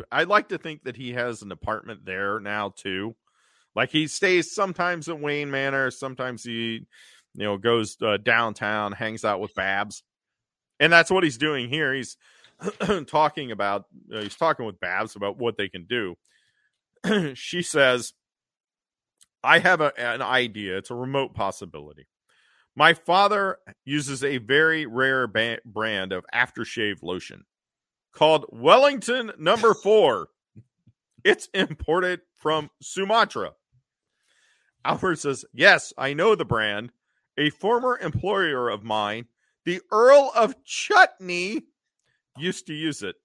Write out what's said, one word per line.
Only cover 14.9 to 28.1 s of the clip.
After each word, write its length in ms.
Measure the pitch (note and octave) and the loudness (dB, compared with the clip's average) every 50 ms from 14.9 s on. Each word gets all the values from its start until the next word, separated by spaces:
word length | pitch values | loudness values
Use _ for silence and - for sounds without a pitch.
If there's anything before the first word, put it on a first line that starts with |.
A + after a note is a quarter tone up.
| F2+ G2 A2 A2 - | -4 -4 -4 -6 -6
about 220 | G2+ G2+ G2+ F#2+ - | -6 -6 -6 -4 -4
what 180 | A#2+ A#2 G#2+ - | -4 -4 -2 -4
they 120 | G2+ F#2+ | -6 -6
can 160 | - F#2 E2+ | -8 -12 -10
do. 300 | F#2 A#2+ B2 G#2+ F2+ E2+ - _ _ _ _ _ _ _ _ _ _ _ _ _ _ _ _ - | -6 -6 -4 -4 -6 -8 -12 _ _ _ _ _ _ _ _ _ _ _ _ _ _ _ _ -4
<clears throat> 320 | F#3 G#3+ G3+ E3+ C#3+ C3 | -2 0 0 -2 -4 -6
She 260 | - - - - F3 | -10 -12 -8 -6 -6
says, 520 | E3+ - - D3+ C3+ B2+ B2+ B2 A2+ - - _ _ _ _ _ _ _ _ _ _ _ _ _ _ _ _ _ _ _ _ _ _ _ _ _ - | -6 -2 2 4 4 4 4 2 -2 -6 -14 _ _ _ _ _ _ _ _ _ _ _ _ _ _ _ _ _ _ _ _ _ _ _ _ _ 2
"I 160 | C3 D#3 E3 | 4 4 6
have 220 | E3 F#3 F3+ D#3+ | 6 4 4 4
a, 100 | D3+ C#3+ - - | 2 0 -2 -2
an 220 | A#2+ A#2+ A2+ B2+ | -4 -4 -4 -4
idea. 560 | B2+ G2+ B2+ B2+ B2 A#2 G2 G#2+ G#2 F#2+ F#2 G2 | -2 -2 0 0 0 -2 -4 -8 -8 -6 -6 -6
It's 140 | G2 - | -8 -8
a 40 | B2 | -10
remote 380 | A#2+ B2+ C3 C3+ C#3 C3+ - - | -8 -6 -4 -2 -2 -4 -4 -4
possibility. 720 | G#2 G#2 G2 F#2 - G2+ E2+ D2+ D#2 D2 D2+ D2+ D2 C#2+ _ _ _ _ _ _ _ _ _ _ _ _ _ _ | -6 -4 -4 -6 -8 -12 -16 -16 -18 -18 -20 -20 -20 -20 _ _ _ _ _ _ _ _ _ _ _ _ _ _
My 180 | C#3 D3 E3 E3 | 4 6 6 6
father 640 | - - - E3+ F#3+ G3+ G3+ G#3 G3+ G3 F#3+ F#3 - _ - G3+ _ _ | 4 0 2 4 4 4 4 2 0 -2 -2 -4 -8 _ -20 -20 _ _
uses 380 | C3+ C#3+ D3+ C#3 C3 C#3 B2 C3+ | -6 -4 -4 -4 -6 -6 -4 -4
a 140 | C#3 C#3+ B2+ | -4 -4 -4
very 480 | G#2+ G#2 C3+ D3 D#3 D#3+ D#3+ D#3 D#3 | -2 2 2 4 4 4 2 0 -4
rare 420 | A#2 A2+ B2 C3 C3+ C3 C3 B2+ A2 | -4 -2 0 0 2 2 0 -2 -2
ba-, 320 | F#2+ A2+ A2+ A#2 A2+ - - | -2 -2 -2 -2 -4 -8 -10
brand 460 | A#2 G2 G#2+ A2 A2 G#2+ G2 F#2+ F#2+ F#2+ | -10 -8 -6 -4 -2 -2 -4 -4 -4 -6
of 120 | F#2 - - - | -8 -8 -4 -2
aftershave 680 | A#2 B2 - - C3 A2+ - - B2 A2 G#2 G2 - | -2 -2 -2 -4 -8 -12 -8 -6 -4 -4 -4 -4 -6
lotion 440 | - E2+ F2+ F#2 - - - G1+ - _ _ _ _ _ _ _ _ _ _ _ _ _ | -8 -8 -8 -8 -10 -14 -18 -20 -20 _ _ _ _ _ _ _ _ _ _ _ _ _